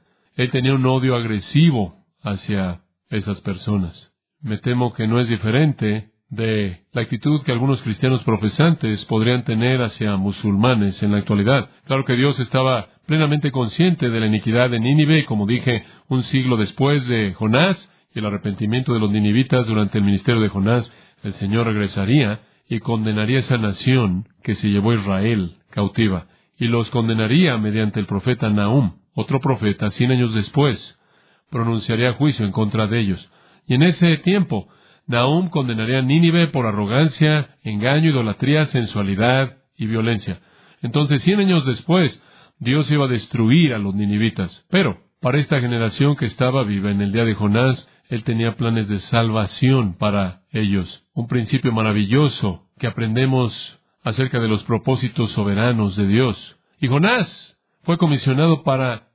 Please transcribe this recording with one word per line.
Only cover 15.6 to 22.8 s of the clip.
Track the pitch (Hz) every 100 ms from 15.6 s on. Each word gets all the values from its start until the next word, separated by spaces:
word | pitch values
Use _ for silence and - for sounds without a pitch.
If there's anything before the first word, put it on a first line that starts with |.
| 131 113 - - -
un | 131
siglo | 123 135 127 117
después | 101 - 135 147 123
de | 117 101
Jonás | 87 110 123 185 180 - _ _
y | -
el | 107
arrepentimiento | 101 104 95 107 123 127
de | 117
los | 107
ninivitas | 107 104 104 127 127 113
durante | 110 104 110
el |
ministerio | 101 98 - 117
de | 107
Jonás, | 98 101 120 113 - _ _
el | 104
Señor | 95 98 113 113
regresaría | 104 101 101 98 147 113 107 _ _ -
y |
condenaría | 117